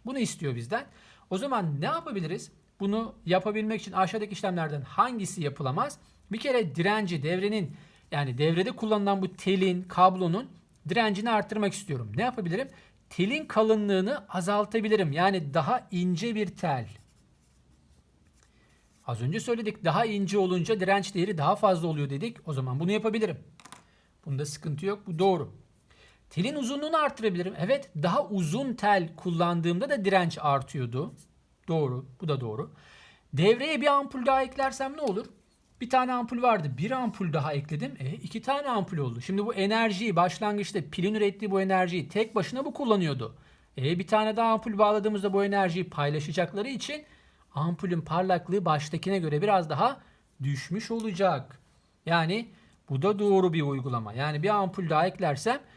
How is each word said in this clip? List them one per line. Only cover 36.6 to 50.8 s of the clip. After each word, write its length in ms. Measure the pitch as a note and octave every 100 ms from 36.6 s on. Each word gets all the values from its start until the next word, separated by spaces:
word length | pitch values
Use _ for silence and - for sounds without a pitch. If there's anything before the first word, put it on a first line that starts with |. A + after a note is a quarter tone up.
| D3 A#2+
bir 140 | G3+
ampul 420 | C4 A#3+ - F3+
daha 200 | D3+ D3
ekledim. 420 | C#3+ D3 D3+ B3+ -
E, 120 | C3+
iki 300 | A3 - A3
tane 280 | B3+ C#4 C#4+
ampul 280 | A3+ F#3 D#3+
oldu. 240 | B2+ A#2
Şimdi 240 | - G3 G#3
bu 80 |
enerjiyi, 600 | G3 G3 A3 A3+ F#3 A3+ E3+
başlangıçta 640 | F3+ - G#3 G#3 G3 G#3 D3+
pilin 220 | - F3+
ürettiği 380 | G#3+ G3+ G3+ G#3
bu 100 | G3
enerjiyi 480 | F#3+ F#3+ F3+ F3+ B2+
tek 260 | G3+ A3+ G#3+
başına 300 | E3 B3 C#4+
bu 80 |
kullanıyordu. 640 | - C4 G3+ E3 C3 G#2+ - - _ _ -
E, 220 | C3+ F3
bir 80 | F#3+
tane 300 | G#3+ G#3+ G#3+
daha 140 | A3+
ampul 260 | A3 A#3 G3+
bağladığımızda 560 | G#3 G#3+ G#3+ G#3 G3+
bu 120 | G3 G3+
enerjiyi 440 | G3+ F#3+ F3 F3
paylaşacakları 760 | - C#3+ D3+ D3+ D#3+ E3+ G3 A#3+
için 380 | B3 - D4+ - - _ _ _ C3+
ampulün 460 | E3 E3+ F#3+ E3+
parlaklığı 640 | D#3+ D#3+ F#3 F3 F3 G3 E3+
baştakine 540 | D3+ - E3 F#3 G3
göre 220 | D#3+ D3
biraz 280 | G#3 F#3+ D#3
daha 320 | D3 A#3 C#4 - _ _ -
düşmüş 480 | C3+ C#3 - F#3